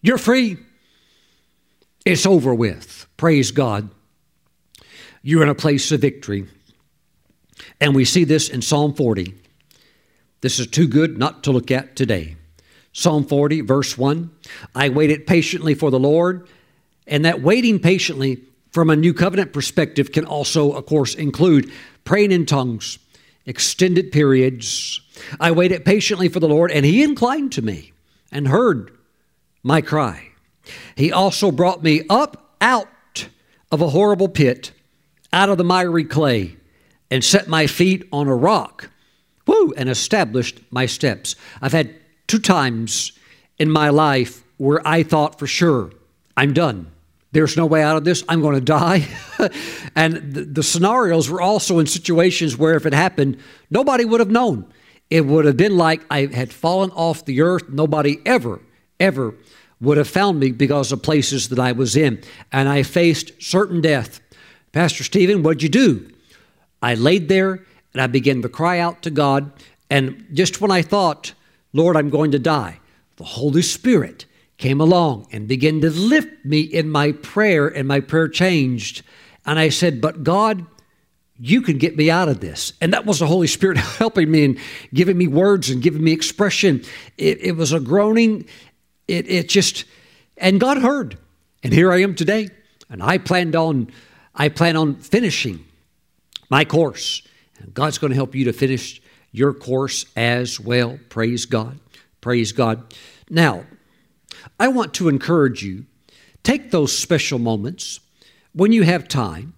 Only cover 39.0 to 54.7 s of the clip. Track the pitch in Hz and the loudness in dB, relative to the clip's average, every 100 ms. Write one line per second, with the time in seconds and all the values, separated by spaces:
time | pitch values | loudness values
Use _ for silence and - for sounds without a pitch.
39 | _ _ _ _ - 427 359 - 127 123 | _ _ _ _ 0 4 2 0 -4 -2
40 | - 214 143 123 117 - _ 123 127 - | -2 -2 0 -2 -4 -8 _ -2 -2 -2
41 | 139 107 - - - - 131 160 127 - | -4 -4 -10 -12 -16 -8 -2 -2 -2 -8
42 | _ _ - 220 - 170 131 117 113 - | _ _ -4 -2 2 2 2 -2 -6 -6
43 | - _ _ _ _ _ 151 156 151 143 | -8 _ _ _ _ _ 0 2 2 2
44 | 156 135 120 - _ _ 135 151 156 165 | 2 0 -2 -8 _ _ -2 0 2 0
45 | 156 165 165 - 143 - 175 135 90 - | 2 0 -2 -4 -8 0 2 2 -2 -12
46 | _ _ _ - 139 143 165 101 80 - | _ _ _ 0 2 2 0 -2 -12 -20
47 | _ _ _ 151 156 - 165 160 151 156 | _ _ _ 0 2 0 2 2 2 0
48 | 151 175 - 165 151 139 123 151 165 185 | 0 -2 -2 0 0 0 2 2 2 2
49 | 143 - - - 190 - - - - - | 0 -10 -18 -4 -4 -4 -14 -14 -8 0
50 | 160 160 147 143 147 143 147 170 185 247 | 0 0 -8 -10 -8 -4 -2 2 2 2
51 | 214 165 131 175 180 208 - 175 147 175 | 2 2 0 -2 0 0 0 0 0 -2
52 | - 165 185 180 165 123 160 160 160 139 | -2 2 2 2 -4 0 2 2 2 0
53 | 185 - 139 131 - - _ 160 269 254 | 0 0 -2 -2 -12 -20 _ 0 2 0
54 | 233 226 214 226 247 127 92 | 2 2 2 2 0 -2 -8